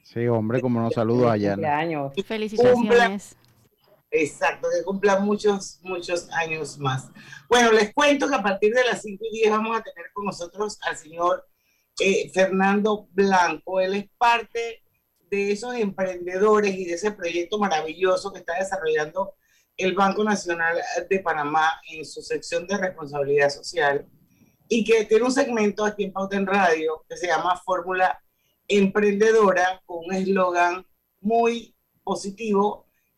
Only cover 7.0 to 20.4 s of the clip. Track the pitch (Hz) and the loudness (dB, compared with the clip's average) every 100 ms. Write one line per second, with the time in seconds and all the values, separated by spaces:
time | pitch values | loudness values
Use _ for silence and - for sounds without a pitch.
7 | - - - - - 240 233 220 208 - | -8 -20 -20 -20 2 4 6 6 4 4
8 | 294 285 294 262 196 196 214 247 466 403 | 4 4 2 0 0 2 2 4 2 0
9 | 214 196 440 440 214 214 220 220 277 175 | -6 -10 -8 0 2 2 0 -4 -6 -14
10 | 175 208 202 151 170 190 208 - 170 160 | -14 -10 -8 -8 -10 -6 -8 -6 -8 -8
11 | 156 165 - 554 - _ _ _ _ - | -10 -2 -2 -2 -6 _ _ _ _ -2
12 | 190 190 - 185 190 190 196 208 214 208 | 0 0 0 2 2 4 2 2 0 -2
13 | - 190 196 185 170 156 - 190 185 202 | -2 0 4 4 2 -2 -4 -2 0 -2
14 | 196 - 240 233 214 233 233 226 _ _ | -6 0 2 2 -2 -8 -8 -12 _ _
15 | _ _ _ 202 202 208 247 247 202 - | _ _ _ -4 -2 -4 -4 -4 -4 -2
16 | 190 175 180 185 214 214 202 185 175 170 | -6 -6 -8 0 4 4 2 -2 -6 -4
17 | 214 202 170 170 170 208 202 156 156 165 | -4 -4 -4 -4 -4 -2 -2 -2 -4 -2
18 | 185 185 196 185 170 175 190 - 156 156 | 0 0 -2 -10 -6 -6 -4 -4 -2 -2
19 | 151 180 196 - _ _ _ - 190 185 | -2 -6 -8 -12 _ _ _ -4 -2 2
20 | 196 196 214 196 | 0 2 0 -2